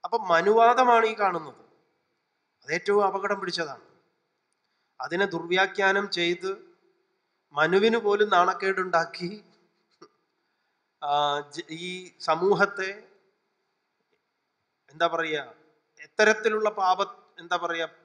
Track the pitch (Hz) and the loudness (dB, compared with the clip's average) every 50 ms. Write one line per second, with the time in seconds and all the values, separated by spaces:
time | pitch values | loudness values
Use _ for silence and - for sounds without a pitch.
0 | - - - 233 214 185 170 165 170 196 220 226 226 233 247 247 262 247 240 226 | -8 -4 -6 -4 0 2 2 4 4 4 4 6 6 6 6 6 4 4 4 4
1 | 226 220 220 214 208 190 175 170 156 143 - _ - _ _ _ _ _ _ _ | 4 2 -2 0 -2 -2 -2 -4 -8 -10 -18 _ -20 _ _ _ _ _ _ _
2 | _ _ _ _ _ _ _ _ _ _ _ _ _ 135 156 175 - 202 202 208 | _ _ _ _ _ _ _ _ _ _ _ _ _ -6 -6 -6 -2 0 2 2
3 | 202 190 185 196 190 202 202 196 190 180 170 170 165 147 135 113 - _ _ _ | 2 2 -2 -2 -4 -4 -6 -4 -6 -8 -6 -8 -8 -8 -10 -18 -20 _ _ _
4 | _ _ _ _ _ _ _ _ _ _ _ _ _ _ _ _ _ _ _ _ | _ _ _ _ _ _ _ _ _ _ _ _ _ _ _ _ _ _ _ _
5 | 127 147 165 180 196 196 165 165 170 170 180 185 190 196 - - 196 196 196 196 | -10 -8 -2 -2 -2 -2 -4 -8 -6 -2 0 0 0 0 0 -2 0 0 0 0
6 | 208 196 - 170 170 170 180 175 175 190 196 - - _ _ _ _ _ _ _ | -2 -4 -4 -4 -2 -2 -2 -4 -6 -10 -10 -10 -14 _ _ _ _ _ _ _
7 | _ _ _ _ _ _ _ _ _ _ 151 147 156 160 180 196 208 226 226 233 | _ _ _ _ _ _ _ _ _ _ _ -2 0 4 4 4 4 4 2 2
8 | 208 208 202 208 214 202 196 175 180 180 185 190 196 190 190 190 185 180 170 165 | 2 0 2 2 2 4 4 4 4 4 0 -2 -4 -4 -2 -4 -4 0 0 0
9 | 165 165 - - 180 175 208 214 _ _ _ _ _ _ _ _ _ _ _ _ | 0 -2 -8 -10 -10 -10 -10 -12 _ _ _ _ _ _ _ _ _ _ _ _
10 | - _ _ _ _ _ _ _ _ _ _ _ _ _ _ _ _ _ _ _ | -20 _ _ _ _ _ _ _ _ _ _ _ _ _ _ _ _ _ _ _
11 | - 143 143 147 147 147 143 147 143 143 139 160 170 - 160 165 175 180 180 185 | -4 0 0 2 2 2 0 -2 -6 -10 -14 -16 -14 -12 -12 -12 -10 -10 -10 -10
12 | 180 180 _ _ - - 156 165 175 196 202 165 202 196 - - 190 190 196 214 | -12 -16 _ _ -2 -2 0 2 4 2 4 4 2 0 0 -8 -8 -8 -8 -12
13 | - _ _ _ _ _ _ _ _ _ _ _ _ _ _ _ _ _ _ _ | -18 _ _ _ _ _ _ _ _ _ _ _ _ _ _ _ _ _ _ _
14 | _ _ _ _ _ _ _ _ _ _ _ _ _ _ _ _ _ _ 139 156 | _ _ _ _ _ _ _ _ _ _ _ _ _ _ _ _ _ _ _ -2
15 | 170 170 165 165 165 160 151 147 135 120 113 _ _ _ _ _ _ _ _ _ | -2 -2 0 -2 -4 -4 -4 -6 -8 -10 -18 _ _ _ _ _ _ _ _ _
16 | 151 _ _ - 214 214 220 214 214 220 214 214 214 208 214 208 190 185 185 185 | -20 _ _ 2 4 4 4 2 0 -2 -2 0 -2 -2 -2 0 0 0 2 0
17 | 196 - - - _ _ _ - 170 170 175 170 170 165 170 165 165 160 - _ | -2 -6 -6 -20 _ _ _ -20 -8 -6 -6 -4 -4 -4 -4 -4 -6 -6 -8 _